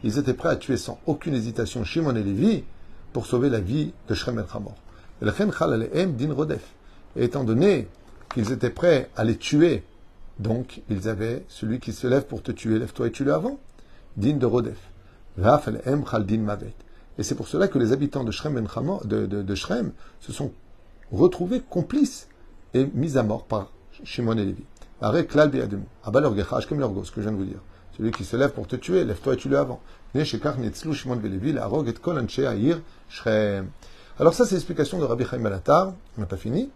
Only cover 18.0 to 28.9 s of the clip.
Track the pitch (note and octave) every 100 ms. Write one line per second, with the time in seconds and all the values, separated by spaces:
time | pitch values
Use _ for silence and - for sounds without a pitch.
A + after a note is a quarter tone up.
18 | C#3+ C#3 A#2+ G2 D#3 C3+ G#2+ - C#3 G3
19 | G#2+ G#2+ G2+ G#2 F#2+ G2 - A#3+ G#3 -
20 | - - - - C#3 - - - - -
21 | - F#2 F3 F3+ F3+ B3 - F3+ - C#4
22 | C#4 - - - - - - B2+ C#3 B2
23 | D#3 C3 A2 G#2+ - G#2+ G2 - - -
24 | - - A#2 A2+ G2 F#2 - - - -
25 | G#2+ C#3+ - C#3+ D3+ C3 A#2 G2 G2 -
26 | - A#2 D3 G2+ F#2+ B2+ - D3 B2+ G2
27 | G2+ - G#2+ G#2+ G2 G2 - - - -
28 | A2 - F#2+ A#2 C#3 - G#2+ B2+ -